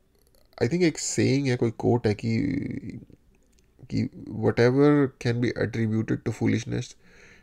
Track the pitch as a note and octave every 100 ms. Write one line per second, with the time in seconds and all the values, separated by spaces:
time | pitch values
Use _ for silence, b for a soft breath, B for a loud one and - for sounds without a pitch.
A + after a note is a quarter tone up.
0 | _ _ _ _ _ - A#2+ F3 E3+ -
1 | - - A2+ C3+ C#3 B2 A#2 - - A#2
2 | A2 G#2 A#2 A2+ - - - - - A2+
3 | - - _ _ _ _ _ _ - G#2+
4 | A2 F#3 - A2 A2 A2 A#2+ C3 D3 D3
5 | C3+ - B2 A#2 B2 - G#2+ A2+ A2 A2
6 | A2+ - A#2 A2+ A2+ G#2+ A#2+ A#2+ B2 -
7 | b b b b